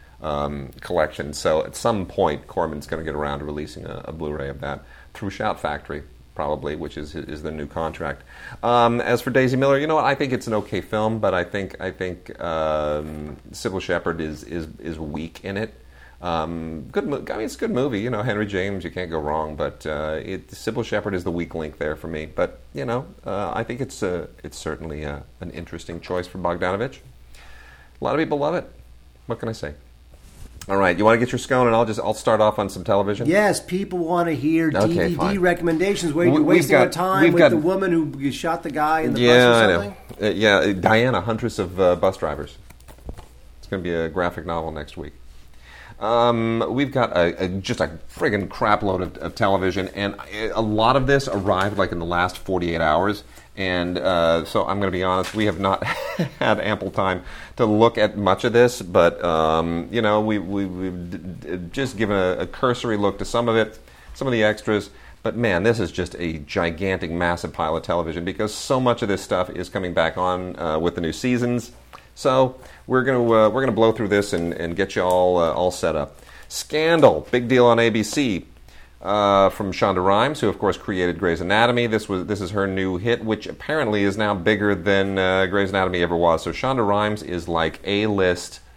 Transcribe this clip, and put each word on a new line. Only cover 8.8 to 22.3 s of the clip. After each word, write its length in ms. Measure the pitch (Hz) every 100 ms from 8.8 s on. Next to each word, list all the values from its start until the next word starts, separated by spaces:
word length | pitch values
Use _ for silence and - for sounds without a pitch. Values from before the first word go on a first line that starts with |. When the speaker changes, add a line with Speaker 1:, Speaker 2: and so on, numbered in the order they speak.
| 117 120
Speaker 1:
as 180 | 101 120
for 80 | -
Daisy 260 | 127 131 131
Miller, 220 | 139 139
you 80 | 151
know 100 | 156
what? 100 | 127
I 80 |
think 180 | 135 139
it's 140 | 123 -
an 80 |
okay 260 | 107 98 98
film, 380 | - 107 110 113
but 160 | 104
I 100 | 92
think, 340 | 87 101 95 -
I 120 | 92
think, 500 | 90 92 87 - -
um, 960 | 85 80 78 78 76 76 78 76 76 71 -
Sybil 280 | - 113 95
Shepherd 380 | - 87 90 82
is, 240 | 78 76
is, 220 | - 85 78 -
is 200 | 80 78
weak 420 | 78 76 82 -
in 160 | 92 98
it. 160 | 110 - - - - -
Um, 640 | 90 82 80 85 80 80 73
good 160 | - 247
mo-, 160 | 143 -
I 40 |
mean, 80 | -
it's 140 | 294 -
a 20 |
good 140 | 226
movie. 280 | 160 143 104
You 80 | 117
know, 140 | 110
Henry 240 | 120 104 107
James, 360 | 98 95 98
you 80 | 82
can't 200 | 90 87
go 80 | 80
wrong, 380 | 73 78 78 73
but, 280 | 71 -
uh, 360 | 78 73 78 78
it, 260 | - 95 -
Sybil 320 | - - 117
Shepherd 280 | 110 107 101
is 120 | 92
the 80 | 87
weak 220 | 85 82
link 220 | 82 78 -
there 200 | 76 76
for 120 | 80
me. 160 | 80
But, 360 | 76